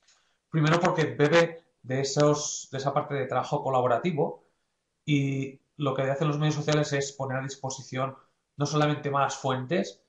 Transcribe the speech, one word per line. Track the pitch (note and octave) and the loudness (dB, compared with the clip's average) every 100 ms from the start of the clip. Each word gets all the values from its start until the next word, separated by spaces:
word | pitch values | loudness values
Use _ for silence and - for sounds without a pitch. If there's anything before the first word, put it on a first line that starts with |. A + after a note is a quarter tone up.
| _ _ _ _ - | _ _ _ _ -4
primero | D#3+ D#3 F3 | 2 4 4
porque | F3+ D#3+ C#3 | 2 2 0
bebe | A#2+ D3 E3+ E3 - _ _ | 2 4 6 4 -2 _ _
de | A#2 C3 | -6 -4
esos, | C#3 D3 D3 D3 - - - | -2 4 4 4 -2 -8 -10
de | C3 | -4
esa | C3+ | -2
parte | D3 - C#3 | -2 -2 -4
de | - | -2
trabajo | B2 - - | -2 0 -2
colaborativo, | C3 B2+ B2 A#2 F3+ D3 E3+ - _ _ _ _ _ _ - | 0 2 2 2 0 0 -2 -4 _ _ _ _ _ _ 0
y | C#3+ C#3 C3+ C3+ - _ - | 2 2 -2 -6 -10 _ -4
lo | C#3 | -2
que | C3+ | 0
hacen | C3+ C3+ D#3 | -2 0 0
los | D3 | 0
medios | D3+ D3 | 0 0
sociales | - D3+ D3+ | 0 0 0
es | C#3+ C#3 | -2 -4
poner | - C3 C3 | -6 -6 -6
a | |
disposición | C3+ - C3 B2+ - C3 C3 - _ _ _ - | -6 -8 -10 -10 -8 -6 -6 -8 _ _ _ -6
no | C#3+ | -2
solamente | D3+ D3+ D3 C#3+ | 2 0 0 -2
más | C#3 C3 - | 0 -2 -2
fuentes, | C3+ B2+ B2+ F3+ G3+ - | -2 -2 -2 -2 -2 -8